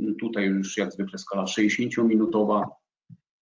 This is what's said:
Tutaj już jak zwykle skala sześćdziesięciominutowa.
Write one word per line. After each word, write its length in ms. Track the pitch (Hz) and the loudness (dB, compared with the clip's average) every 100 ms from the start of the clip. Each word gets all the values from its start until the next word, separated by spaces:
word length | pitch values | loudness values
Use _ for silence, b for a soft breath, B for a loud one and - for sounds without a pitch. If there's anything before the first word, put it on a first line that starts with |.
| 107 - | -4 -2
Tutaj 260 | 113 104 98 | -4 0 0
już 320 | 98 95 104 | 0 -2 -2
jak 140 | 92 | -4
zwykle 280 | - 98 98 | -4 -8 -8
skala 280 | - 98 92 | -6 -4 -2
sześćdziesięciominutowa. 1200 | - 104 - 120 - 113 110 110 110 104 104 - - _ _ _ - _ _ | 2 2 2 -2 2 4 4 4 2 2 2 0 -8 _ _ _ -20 _ _